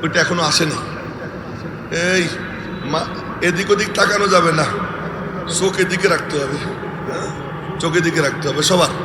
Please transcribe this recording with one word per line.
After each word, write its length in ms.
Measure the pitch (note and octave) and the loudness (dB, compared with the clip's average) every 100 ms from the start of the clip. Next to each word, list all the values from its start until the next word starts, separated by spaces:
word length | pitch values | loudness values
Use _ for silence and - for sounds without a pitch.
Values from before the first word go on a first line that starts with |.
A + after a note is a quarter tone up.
ওইটা 180 | E3 E3+ | 0 2
এখনো 220 | E3 F3 | 2 2
আসেনি। 340 | D#3+ D3 D#3+ C3+ - - - - - - - - - - - E3 | 2 2 0 -2 -6 -8 -8 -10 -10 -10 -10 -10 -10 -10 -6 -2
এই 320 | F3 F#3 E3+ - - - - - C3 | 2 2 2 -2 -8 -8 -8 -8 -2
মা-, 600 | D#3 E3 - - - F3 | -2 -2 -6 -8 0 0
এদিক 260 | D#3+ G3 | 2 2
ওদিক 160 | G3+ G#3 - | 2 2 2
তাকানো 320 | G3 G#3 G3+ | 2 4 6
যাবে 240 | F#3 E3 | 6 6
না, 140 | D#3+ C#3 G#2+ - - - - - - - D#3+ | 4 2 0 -4 -6 -6 -6 -6 -6 -4 0
চোখ 200 | F#3+ F#3 | 0 2
এদিকে 280 | F3+ F#3 F#3 | 0 2 2
রাখতে 300 | D#3+ - D#3 | 2 0 -2
হবে, 200 | C#3 C#3 F3 G3 - - - | -2 -4 -4 -6 -6 -8 -6
হ্যাঁ? 160 | E3 - - - - - - | -6 -6 -6 -8 -8 -8 -2
চোখ 160 | E3+ E3 | 0 2
এদিকে 260 | E3 E3 | 2 2
রাখতে 280 | C#3+ - D3+ | 0 0 -2
হবে 140 | C3+ | 0
সবার। 260 | D3+ F#3 D#3 - | 4 4 4 2